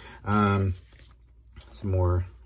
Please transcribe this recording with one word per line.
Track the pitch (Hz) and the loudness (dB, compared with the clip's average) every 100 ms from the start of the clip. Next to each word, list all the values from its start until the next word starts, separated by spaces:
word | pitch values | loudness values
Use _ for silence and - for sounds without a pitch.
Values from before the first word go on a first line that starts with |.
| - - | -20 -10
Um, | - 104 101 101 98 90 - - - - - - - - - | 0 2 4 2 0 -4 -10 -20 -20 -20 -20 -20 -20 -20 -20
some | - 101 | -10 -2
more, | 92 90 90 90 - | 0 2 0 -2 -10